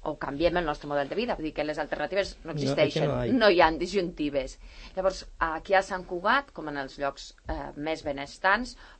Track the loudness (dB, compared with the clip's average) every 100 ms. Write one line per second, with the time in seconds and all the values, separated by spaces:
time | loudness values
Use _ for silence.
0 | -6 -6 -6 0 2 2 0 -4 -2 -2
1 | 0 -2 -2 -4 -4 -4 -4 -2 -4 -4
2 | -2 -2 -2 -6 -8 -4 0 2 2 4
3 | 0 0 2 6 6 8 6 4 -2 0
4 | -2 -2 -2 -2 -4 -10 -20 -18 -12 -2
5 | 0 -2 -12 -4 -2 -2 4 4 4 -4
6 | -4 -2 2 2 0 -10 -6 -6 -6 -4
7 | -4 -4 -18 -14 -8 -6 -8 -8 -4 -4
8 | -4 -6 -8 -2 2 2 0 -12 -20